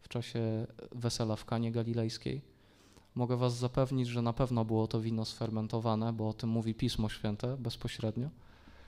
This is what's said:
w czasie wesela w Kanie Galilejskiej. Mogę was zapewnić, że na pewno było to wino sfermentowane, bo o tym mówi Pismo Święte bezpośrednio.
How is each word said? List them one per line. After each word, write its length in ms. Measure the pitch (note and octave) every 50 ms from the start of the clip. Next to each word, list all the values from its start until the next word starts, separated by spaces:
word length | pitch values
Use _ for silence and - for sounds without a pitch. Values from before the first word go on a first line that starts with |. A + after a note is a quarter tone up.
w 80 | - -
czasie 580 | - A#2+ A2+ - - A#2 A2+ A2 A2 A2 A#2 - - - A#2 - -
wesela 440 | A#2+ A#2 A#2 - - A#2 A2 G#2+
w 80 | - -
Kanie 280 | - A#2+ A2+ A#2 A2+ A2+
Galilejskiej. 720 | A#2+ A2+ A#2 A2+ A#2 A2+ A2+ A#2 - - C3 C3 C#3 - - - - - - - - - - - - - - -
Mogę 220 | B2 B2 A#2+ B2+
was 200 | A#2+ B2+ B2 A#2+
zapewnić, 520 | A#2+ B2+ B2 B2 C#3 C3+ B2+ C3+ C3 B2 A#2+
że 140 | A#2+ A#2+ A#2
na 100 | A#2 A2+
pewno 320 | - C3+ A#2+ B2 A2+ A2
było 220 | A2 A2+ A2 A2
to 140 | A2+ - A2+
wino 240 | A2 A2+ A2+ A2 A2
sfermentowane, 880 | - - - A#2 A2+ A2 A2 A2 A2 - A2+ A2 A#2 A2 G#2+ A2+ A#2 A#2
bo 160 | A2 A2 A2
o 40 | A2
tym 180 | - - A2+
mówi 240 | A2+ A#2 A2 A2+ A2
Pismo 340 | A2+ A#2 A#2 - - G#2+ G#2+
Święte 480 | - - - A2 G#2 G#2 - A#2+ C3
bezpośrednio. 760 | C#3 A#2+ A#2 - - - A#2+ - - - A2 G#2 C3+ C#3 D3+ - - - - - - - - - - -